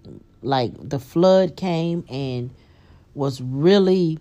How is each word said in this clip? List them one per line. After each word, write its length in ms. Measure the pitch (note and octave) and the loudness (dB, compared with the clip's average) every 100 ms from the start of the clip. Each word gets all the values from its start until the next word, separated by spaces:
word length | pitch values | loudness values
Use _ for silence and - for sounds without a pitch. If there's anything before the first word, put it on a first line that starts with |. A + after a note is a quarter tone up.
| - - _ _ | -20 -20 _ _
like 320 | - C3+ A2 - | -4 -2 -2 -6
the 220 | C3 C#3 | -10 -10
flood 580 | - E3+ F#3 F#3+ F#3 - | -4 2 4 4 2 -4
came 480 | F#3 E3 E3+ E3+ - | -4 -2 -2 -4 -6
and 440 | C3 C3+ B2 B2 - _ _ _ - _ | -8 -6 -6 -8 -12 _ _ _ -20 _
was 280 | C#3+ C#3 C3 | -6 -6 -6
really 800 | B2+ C3+ E3+ G3+ F#3 F#3+ E3 D#3+ | -8 0 4 4 4 2 0 -2